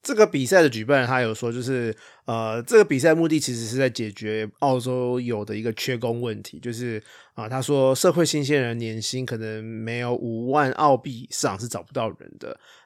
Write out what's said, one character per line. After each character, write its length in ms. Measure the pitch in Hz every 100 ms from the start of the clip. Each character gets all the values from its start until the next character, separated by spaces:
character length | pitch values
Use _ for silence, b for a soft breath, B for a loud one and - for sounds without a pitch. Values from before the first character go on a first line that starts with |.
这 120 | -
个 100 | 220
比 220 | 208 147 123
赛 160 | 185
的 80 | 156
举 140 | 113
办 160 | 110 139
人 80 | 123
他 120 | 131
有 140 | 117
说， 160 | 110 120
就 100 | 120
是， 320 | 120 127 117 107 B B -
呃， 360 | 113 113 113
这 140 | 120 220
个 80 |
比 120 | 202 135
赛 160 | 160
目 140 | 160 165
的 140 | 156
其 120 | 131
实 140 | 120 113
是 100 | 127
在 140 | 131
解 180 | 113 110
决 360 | 101 107 110 107 _
澳 180 | 143 127
洲 400 | 123 127 123 123
有 260 | 120 110
的 120 | 104 107
一 40 |
个 120 | 113
缺 260 | 113 - 123
工 240 | 117 117
问 180 | 120 104
题， 160 | 101 -
就 120 | 120
是， 300 | 117 123 107 B B B
啊， 140 | - 110
他 120 | 131
说 320 | 131 143 131
社 200 | 131 185
会 120 | 165
新 200 | 160 151
鲜 180 | 139 147
人 160 | 120 117
年 240 | 113 110
薪 240 | 110 127 127
可 100 | 113
能 280 | 110 110
没 340 | 110 113 110 120
有 160 | 123
五 380 | 123 120 113 123
万 180 | 147 135
澳 220 | - 151 131
币 260 | 143 120
以 60 | 135
上 260 | - 135 95
是 80 | 117
找 160 | 98
不 100 | 85
到 160 | 135 110
人 280 | - - -
的。 180 | - - b b